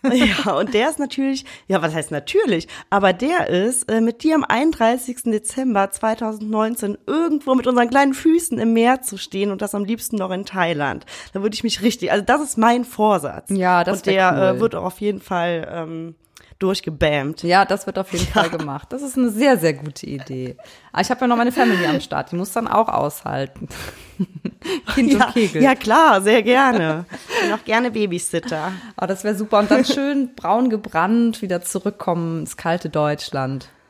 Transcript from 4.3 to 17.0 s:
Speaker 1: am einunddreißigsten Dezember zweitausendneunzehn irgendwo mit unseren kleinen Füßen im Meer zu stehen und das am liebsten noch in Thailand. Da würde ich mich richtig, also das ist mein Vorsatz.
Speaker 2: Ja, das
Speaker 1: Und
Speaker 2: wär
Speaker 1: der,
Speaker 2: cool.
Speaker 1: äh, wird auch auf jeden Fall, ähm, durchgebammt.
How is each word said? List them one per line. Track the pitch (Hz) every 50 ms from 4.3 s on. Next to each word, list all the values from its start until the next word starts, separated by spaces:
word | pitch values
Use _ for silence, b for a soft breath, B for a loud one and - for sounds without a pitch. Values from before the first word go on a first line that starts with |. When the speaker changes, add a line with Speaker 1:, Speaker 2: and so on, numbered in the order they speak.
| 311
Speaker 1:
am | 302
einunddreißigsten | - - - 233 294 330 311 - 233 226 233 254 - - 247 - - 233
Dezember | 214 214 - - - 262 262 254 220 196 196 196
zweitausendneunzehn | - - - 220 220 - 233 220 220 214 214 214 220 214 220 220 240 - 220 196 202 - _
irgendwo | - 269 311 339 339 302 285 - 269 262
mit | 262 - 254
unseren | 247 254 247 233
kleinen | 247 277 285 269
Füßen | 269 - - 320 320 339 330 - 240 -
im | - 226
Meer | 226 226 233 240 262 262
zu | - - 196
stehen | 190 - - - 196 202 208
und | 196 190
das | 208 202 -
am | 202 208
liebsten | 190 233 220 - - 226
noch | 208 190 185
in | 185 185 196
Thailand. | - 196 190 170 165 170 147 147 135 90 - - B B B B B -
Da | 196
würde | 196 208 208
ich | -
mich | - 226 - -
richtig, | 196 240 - - - -
also | - 208 190
das | - 247 294
ist | 302 294 - 226
mein | 220 233 240 247 240
Vorsatz. | - - - 214 214 202 175 147 139 - - - -
Speaker 2:
Ja, | 196 190 180 180 180 175 170
das | 180 196 190
Speaker 1:
Und | -
Speaker 2:
wär | 190 190 190 185 180
Speaker 1:
der, | 175 - 190 185
Speaker 2:
cool. | 185
Speaker 1:
äh, | 190
wird | 220 233 -
auch | 170 180
auf | 185 - -
jeden | 208 208 202 196
Fall, | - - 190 175 170 175 170 165 156 -
ähm, | - 170 160 160 165 165 165 165 160 _ _ _ b b b b b _
durchgebammt. | 190 185 196 - - 160 156 135